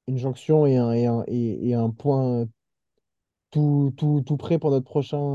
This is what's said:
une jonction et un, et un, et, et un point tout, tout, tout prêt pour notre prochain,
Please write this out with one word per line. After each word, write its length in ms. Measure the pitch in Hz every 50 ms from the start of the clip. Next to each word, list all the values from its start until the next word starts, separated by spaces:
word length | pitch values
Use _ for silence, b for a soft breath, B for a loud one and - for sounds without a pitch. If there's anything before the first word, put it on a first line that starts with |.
| _ -
une 100 | 131 127
jonction 480 | 117 135 127 - - - 156 156 151
et 100 | 143 131 127
un, 140 | 120 117 117
et 140 | 117 120
un, 180 | 120 117 117 - -
et, 420 | 117 123 120 113 104 - - 123
et 40 | 120
un 160 | 117 113 113
point 560 | 113 - - 143 139 135 131 127 123 120 117 113 - _ _ _ _ _ _ _ _ _ _ _ _ _ _ _ _ _ _ _
tout, 420 | - 151 151 147 147 143 143 139 135
tout, 260 | - 156 151 147 147 127
tout 100 | - 151
prêt 220 | 139 - - 170 160
pour 120 | - 156
notre 140 | 139 135 123
prochain, 340 | - - 151 135 - - 147 143 143 139